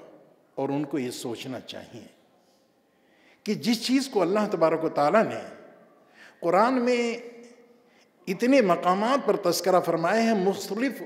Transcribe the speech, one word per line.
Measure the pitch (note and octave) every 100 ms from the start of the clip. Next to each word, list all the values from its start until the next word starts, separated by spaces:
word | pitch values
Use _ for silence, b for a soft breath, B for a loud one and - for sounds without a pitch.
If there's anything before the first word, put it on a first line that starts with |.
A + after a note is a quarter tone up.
| - - - _ _ -
اور | C3+
ان | C#3
کو | D3 D#3
یہ | B2
سوچنا | - B2+ A2 B2+ A#2
چاہیے | - G2+ - A#2 F#2+ _ _ _ _ _ _ _ _ b b b b b
کہ | -
جس | F3+ E3 A3+ -
چیز | C4+ C4
کو | G#3
اللہ | E3+ G#3 G#3
تبارک | F3 D#3+ D#3+
و | D#3
تعالیٰ | - D3 G#3
نے | D#3 A2+ - - - - _ _ b b b b
قرآن | E3+ F3+ A#3 B3+ A#3+
میں | A#3+ A#3 G3+ - - - - _ _ _ b _ _ -
اتنے | F#3+ A#3+ C#4
مقامات | G3 E3+ F3 F#3+ A3+ C#4 G#3+
پر | F3+
تذکرہ | F3 E3 F#3+ F3+
فرمائے | E3+ E3 E3 A3
ہیں، | A3+
مختلف | G#3+ F#3 F#3+ - G#3+ C4 A3